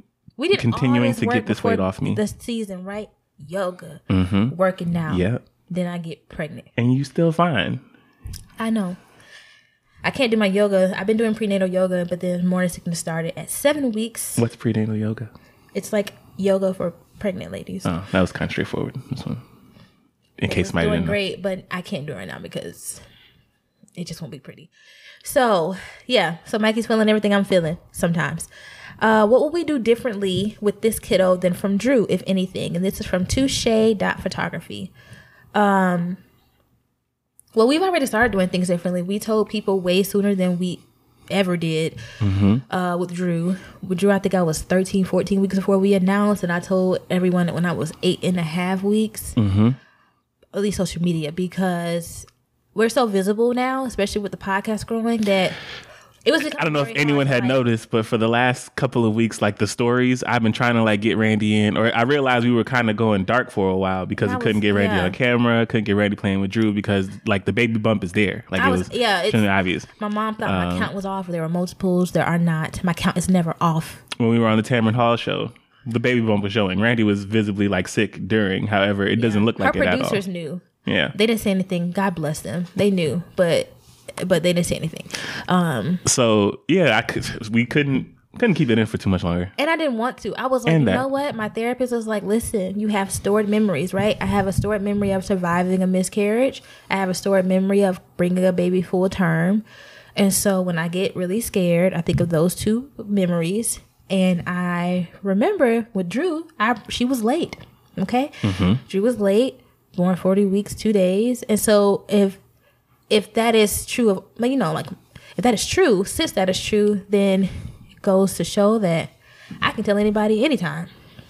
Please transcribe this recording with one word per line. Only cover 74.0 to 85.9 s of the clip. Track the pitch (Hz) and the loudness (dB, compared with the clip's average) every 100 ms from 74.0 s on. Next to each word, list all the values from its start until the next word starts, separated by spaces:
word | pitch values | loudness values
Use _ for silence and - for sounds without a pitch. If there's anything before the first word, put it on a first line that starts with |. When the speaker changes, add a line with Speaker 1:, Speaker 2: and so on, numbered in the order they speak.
| - - | -10 -2
Speaker 2:
When | 113 | 2
we | 117 | 4
were | 113 | 4
on | 110 | 2
the | |
Tamron | 107 123 110 120 | 2 2 2 4
Hall | 117 117 | 2 2
show, | - 92 113 - _ _ 123 | -2 -4 -6 -10 _ _ -4
the | 117 | -2
baby | 123 123 | 2 2
bump | 110 104 | 2 2
was | 101 | 0
showing. | 110 98 92 | 0 0 2
Randy | 113 120 | 2 4
was | 104 101 98 | 2 2 0
visibly, | 110 104 101 101 | 0 0 2 2
like, | 95 - | 0 0
sick | - 101 - 98 | -2 -2 -4 -2
during. | 110 98 95 107 | 0 0 -2 0
However, | 101 101 101 101 | 2 2 2 0
it | 110 | 2
Speaker 1:
Yeah. | |
Speaker 2:
doesn't | 117 104 110 | 2 2 2
look | 110 | 2
like | - - | 0 2
Speaker 1:
Her | |
Speaker 2:
it | - | 2
at | 90 | 2
all. | |
Speaker 1:
producers | - 202 190 | 0 -2 -4
knew. | 175 156 180 - _ - | -8 -8 -10 -14 _ -2
Speaker 2:
Yeah. | 98 73 - | 0 0 0
Speaker 1:
They | 226 | 0
didn't | 226 | 0
say | 208 | 0
anything. | 190 185 175 175 | -2 -2 -4 -4
God | 175 196 170 | -2 -2 -2
bless | 151 156 | -4 -6
them. | - 151 175 196 | -6 -6 -6 0
They | 202 | 2
knew, | 185 156 170 - - | 2 0 -2 -4 0
but, | 175 139 - - - - - - 180 | 2 2 -2 -10 -20 -20 -16 -6 0
but | 175 | 2
they | 175 | 2
didn't | 175 170 | 0 0
say | - | -2
anything. | 160 - - - - - - | -6 -10 -12 -10 -10 -8 0
Um, | 180 170 127 110 | 0 2 -2 -2